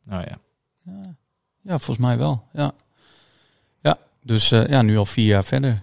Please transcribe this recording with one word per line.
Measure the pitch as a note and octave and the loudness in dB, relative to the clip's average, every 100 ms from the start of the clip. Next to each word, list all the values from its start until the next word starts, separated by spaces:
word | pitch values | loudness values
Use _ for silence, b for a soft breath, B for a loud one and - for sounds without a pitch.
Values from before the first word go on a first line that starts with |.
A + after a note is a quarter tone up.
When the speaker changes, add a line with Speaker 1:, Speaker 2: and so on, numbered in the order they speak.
| - | -12
Speaker 1:
Oh | F#2 - | -10 -10
ja. | - _ _ _ _ | -16 _ _ _ _
Speaker 2:
Ja. | F3 G3 F#3+ D3+ _ _ _ _ | -20 -18 -18 -20 _ _ _ _
Ja, | G3 E3 | -6 -6
volgens | - A#2 B2 | -4 -2 0
mij | A#2+ | 0
wel. | D3 A#2+ _ | -2 -4 _
Ja. | - - - _ b b b b b b b b b | -6 -6 -6 _ b b b b b b b b b
Ja, | - - _ _ | -2 -2 _ _
dus, | A#2+ A2 - | -2 0 4
eh, | A2+ - | 2 4
ja, | C3+ | 2
nu | G#2+ G#2+ | 4 2
al | G2+ | 0
vier | - G#2+ | 2 4
jaar | G2+ | 4
verder. | - C3+ C#3 G#2+ | 2 -2 -2 -4